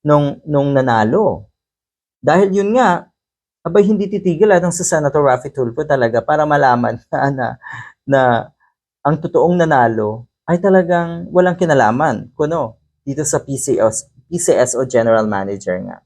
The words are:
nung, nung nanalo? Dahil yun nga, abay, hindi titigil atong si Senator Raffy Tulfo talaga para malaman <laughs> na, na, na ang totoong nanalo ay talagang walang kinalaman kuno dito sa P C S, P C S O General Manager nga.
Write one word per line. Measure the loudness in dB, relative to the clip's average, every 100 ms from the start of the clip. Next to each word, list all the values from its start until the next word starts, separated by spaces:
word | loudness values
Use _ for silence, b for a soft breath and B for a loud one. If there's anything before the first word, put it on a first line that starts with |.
nung, | 2 2 0 -6 -4
nung | -2 0
nanalo? | 0 2 2 2 2 0 -2 -10 _ _ _ _ _ _ _
Dahil | 0 2 2 0
yun | 0
nga, | 2 2 0 -4 _ _ _ _ _
abay, | -2 2
hindi | 2 2 -2
titigil | -2 -2 2 4
atong | 4 2
si | -4
Senator | -2 0 0 2
Raffy | 2 0 -2
Tulfo | -4 -4 -4
talaga | -2 0 0 0
para | 0 0 2
malaman | 2 2 2 0 -4
<laughs> | _
na, | -4 -2
na, | -2 -6 -8 B B B B -2
na | 2 2 2 -2 _ _ _ _ _
ang | -4 -4
totoong | -2 0 2 2
nanalo | 2 2 2 0 -4 -6 -14 _ -4
ay | -2
talagang | 2 2 2 -2 -2 -8 -4
walang | 2 2 2
kinalaman | 0 4 4 2 0 -2 -8
kuno | _ -4 -2 -6 -10 _ _
dito | -10 -6
sa | -4 -4
P | -4 -8
C | -2 0
S, | 0 -2 -14 _ _
P | -6
C | 0 2
S | 2
O | -2 -2
General | 0 2 2 0
Manager | -4 -6 -8 -6 -6
nga. | -6 -16